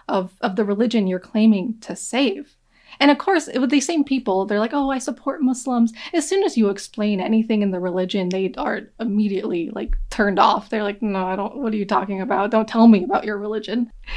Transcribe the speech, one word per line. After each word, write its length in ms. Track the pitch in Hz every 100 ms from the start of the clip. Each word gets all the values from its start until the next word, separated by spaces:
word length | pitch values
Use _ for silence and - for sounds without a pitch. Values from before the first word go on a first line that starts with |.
| -
of, 280 | 202 185 -
of 140 | 233 185
the 100 | 202
religion 400 | 202 240 226 185
you're 120 | 185
claiming 600 | - 214 220 202 185 220
to 160 | - 185
save. 600 | - 240 269 - - _ _ _ - -
And 120 | 285
of 60 | 277
course, 300 | - 370 -
with 160 | 254 254
these 160 | 285 -
same 160 | 330
people, 420 | 285 269 - 190
they're 140 | 196 208
like, 140 | 233
"Oh, 160 | 294 269
I 80 | 262
support 420 | 277 240 - 320
Muslims." 520 | 262 254 269 240 233 226 -
As 160 | 349 -
soon 140 | 392
as 140 | 392 262
you 120 | 208
explain 520 | 196 - - 208 196
anything 420 | 190 220 220 220
in 80 | 202
the 80 | 185
religion, 500 | 180 175 185 202 180
they 240 | 185 190 -
are 240 | 285 214 214 -
immediately, 720 | 233 202 208 190 220 170 170
like, 240 | - 226 - -
turned 300 | - 208 190
off. 280 | - 214 -
They're 140 | 220
like, 180 | 202 202
"No, 240 | 220 190
I 120 | 185 185
don't, 220 | 202 247
what 140 | 240
are 40 | 214
you 80 |
talking 360 | 196 202 196 196
about? 300 | 180 190 202
Don't 160 | 220 220
tell 220 | 226 233
me 160 | 208
about 200 | 180 269
your 140 | 214 202
religion." 540 | 208 214 208 226 233 - -